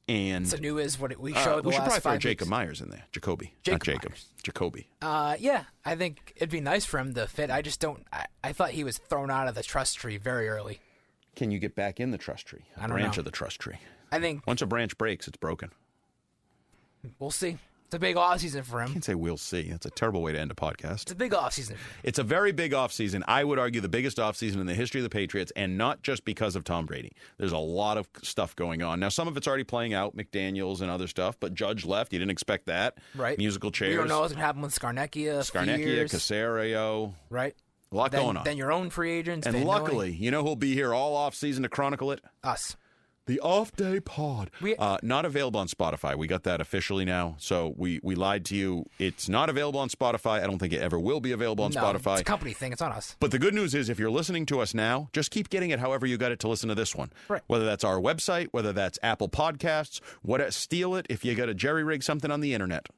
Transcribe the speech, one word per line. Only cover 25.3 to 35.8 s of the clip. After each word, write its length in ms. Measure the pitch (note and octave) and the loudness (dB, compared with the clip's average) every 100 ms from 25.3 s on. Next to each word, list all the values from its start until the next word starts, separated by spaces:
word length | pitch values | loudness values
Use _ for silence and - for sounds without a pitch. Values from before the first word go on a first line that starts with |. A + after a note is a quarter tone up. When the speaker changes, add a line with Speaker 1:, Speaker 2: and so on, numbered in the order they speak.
| G2+ F2+ - | -2 -4 -2
Speaker 1:
and 200 | G2 F#2 | -2 2
not 260 | A#2 - | 0 0
just 220 | - B2+ | -2 -2
because 300 | - G#2 A2 | -4 -2 0
of 80 | F2+ | 0
Tom 240 | D#2+ E2+ D#2+ | -2 -2 -2
Brady. 240 | C#2 A#1+ - - - | -6 -10 -16 -20 -4
There's 120 | G2 | -2
a 80 | E2 | 0
lot 380 | D#2 F2 G#2 G#2+ | 0 0 2 0
of 100 | G2 - | -4 -8
stuff 320 | - - F2+ | -6 -2 -4
going 280 | - F2 E2 | -2 -4 -2
on. 180 | E2+ E2+ | -2 0
Now, 80 | G2 | 0
some 180 | - E3+ | 0 -2
of 100 | C#3+ | -2
it's 120 | - | 0
already 160 | C3+ | 0
playing 280 | B2 A#2+ A#2 | 0 -2 0
out, 240 | G2+ G2+ - | 0 -2 -4
McDaniels 640 | - G2+ F#2+ G2 F#2+ F#2+ | -6 -4 -2 -2 -2 -2
and 60 | F#2 | -2
other 180 | F2+ F2+ | -2 -4
stuff, 280 | - F#2 - | 0 -2 -2
but 120 | G2 | -6
Judge 320 | F#2 G2+ A2 | -2 -2 -2
left. 280 | E2+ G2+ B2 | 0 0 0
You 80 | F2+ | -2
didn't 100 | F#2+ | 0
expect 360 | F2 - G2+ - | -2 0 -2 0
that. 320 | E2+ A2+ - - C3+ | 0 0 -2 -10 -4
Speaker 2:
Right. 200 | A#2+ C#3 | -2 0
Speaker 1:
Musical 300 | G#2 G2 G#2 | 0 0 -2
Speaker 2:
We 20 | - F#2+ | 0 2
don't 80 | G#2 | 2
Speaker 1:
chairs. 120 | D#3 | 2
Speaker 2:
know 120 | D#3 | 2
what's 140 | D#3+ | 2
gonna 100 | C#3+ D3+ | 0 0
happen 160 | C#3+ | 0
with 160 | D3 - | -2 -2
Scarnecchia, 640 | B2+ B2 D3 D3+ D3+ D3 | -2 -2 -4 -2 -2 -2
Speaker 1:
Scarnecchia, 440 | C3+ F#2 F#2 D3+ | 0 0 2 2